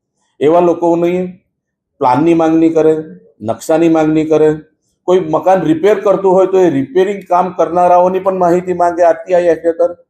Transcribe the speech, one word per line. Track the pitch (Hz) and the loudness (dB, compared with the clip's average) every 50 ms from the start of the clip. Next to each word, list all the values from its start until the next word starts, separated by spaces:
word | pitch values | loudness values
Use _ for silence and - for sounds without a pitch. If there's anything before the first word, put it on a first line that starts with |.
| _ _ _ _ _ _ _ - | _ _ _ _ _ _ _ -2
એવા | 131 151 165 175 180 | 0 2 2 2 2
લોકોની | 170 165 170 170 170 170 170 170 175 180 180 185 180 - _ _ _ _ _ _ _ _ _ _ _ _ - | 0 0 0 0 -2 0 0 -2 -2 -2 -4 -6 -8 -12 _ _ _ _ _ _ _ _ _ _ _ _ -2
પ્લાનની | 139 123 127 139 160 170 170 165 | 0 0 2 2 2 2 2 2
માંગણી | 160 160 160 165 165 160 160 | 2 2 2 2 2 2 2
કરે, | 156 156 156 160 156 156 175 - - _ _ _ - 104 | 2 2 2 0 0 -4 -12 -18 -20 _ _ _ -12 -8
નકશાની | 110 107 - - - 160 160 170 165 160 | -8 -8 -8 -2 -2 0 2 2 2 2
માંગણી | 160 156 156 156 156 156 156 156 | 2 2 0 0 -2 0 0 0
કરે, | 151 156 156 156 156 - _ _ _ _ _ _ _ - | 2 2 2 0 -2 -8 _ _ _ _ _ _ _ -2
કોઈ | 180 180 185 160 156 156 | 0 0 0 0 -2 -4
મકાન | 151 - 185 190 185 - 151 | -2 0 2 0 2 0 -2
રિપેર | - - - 208 214 202 - | -2 0 2 0 0 0 0
કરતું | 202 185 175 190 185 175 | -2 -2 0 2 2 2
હોય | 190 185 190 | 2 2 2
તો | 190 190 185 | 2 2 2
એ | 170 139 | 2 0
રિપેરિંગ | 135 135 - - 185 190 208 202 196 175 - | -2 -4 -2 -2 -2 -2 -2 -4 -8 -6 -2
કામ | 180 180 185 180 180 | -2 -2 -2 -2 -2
કરનારાઓની | 190 165 156 170 180 175 180 180 180 180 185 190 190 190 | -4 -4 -2 0 0 2 2 4 4 2 2 0 -2 -4
પણ | 190 190 185 180 | -4 -2 0 0
માહિતી | 170 175 180 180 180 180 175 | 0 0 0 -2 -4 -4 -2
માંગે | 175 175 165 170 175 | -2 -2 0 2 2
આરટીઆઈ | 165 160 - - 180 180 175 175 170 160 | 2 0 0 -2 -2 -2 0 2 0 -2
એક્ટ | 160 165 165 | 0 -2 -4
હેઠળ. | 160 165 170 175 175 _ _ | -2 -2 -4 -4 -4 _ _